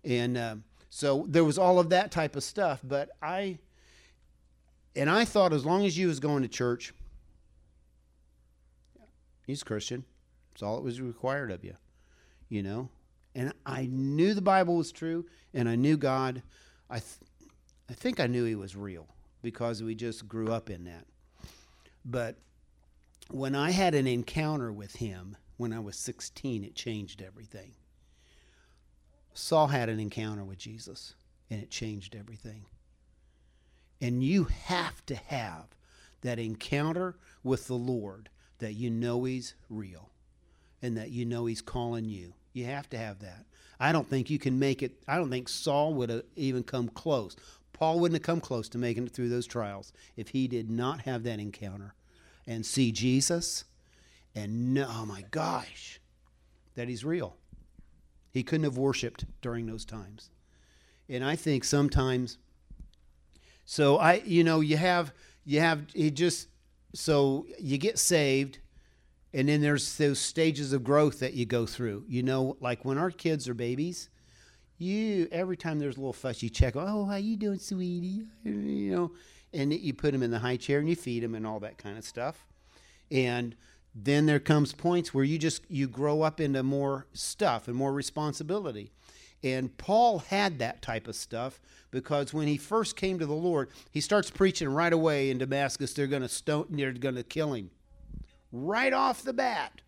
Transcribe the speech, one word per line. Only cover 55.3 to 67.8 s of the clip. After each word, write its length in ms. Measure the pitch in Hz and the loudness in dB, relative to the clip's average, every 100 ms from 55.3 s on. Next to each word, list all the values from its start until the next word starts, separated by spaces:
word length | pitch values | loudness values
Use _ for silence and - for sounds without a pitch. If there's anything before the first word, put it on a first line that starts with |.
gosh, 680 | 156 160 - - - - - _ _ _ _ _ _ _ - | -2 -2 -2 -6 -16 -18 -18 _ _ _ _ _ _ _ -10
that 120 | 120 | -8
he's 160 | 117 | -6
real. 320 | 135 175 104 - _ - - - - - - - _ | -4 -4 -6 -10 _ -20 -20 -20 -20 -20 -20 -20 _
He 140 | 131 | -6
couldn't 200 | 131 160 | -2 0
have 140 | 151 123 | 0 2
worshiped 480 | 139 127 120 - - - | 0 0 -4 -6 -12 -8
during 240 | 123 117 113 | -6 -6 -6
those 200 | 110 - | -8 -10
times. 440 | 113 95 107 - _ _ _ _ _ _ _ - | -12 -14 -18 -20 _ _ _ _ _ _ _ -8
And 140 | 127 | -2
I 120 | 131 156 | 0 0
think 280 | 160 135 | 2 0
sometimes, 760 | - 143 143 143 131 127 123 - _ _ _ - - _ - _ _ - - - - | 2 4 4 4 4 0 -2 -8 _ _ _ -18 -18 _ -20 _ _ -20 -20 -20 -8
so 320 | - 139 147 | 4 6 8
I, 240 | 160 180 - | 8 6 4
you 180 | 170 | 6
know, 160 | 165 160 | 6 4
you 180 | 151 151 | 4 4
have, 340 | 180 175 151 - - - | 4 2 0 -8 -20 -18
you 160 | 143 147 | 0 4
have, 260 | 165 160 147 - | 4 2 -4 0
it 160 | 151 | 0
just, 360 | 143 175 165 - _ _ _ _ | 4 2 0 -8 _ _ _ _
so 540 | - - 147 139 135 - - | -6 2 4 4 2 -4 -8
you 180 | 151 | -2
get 200 | 139 | 0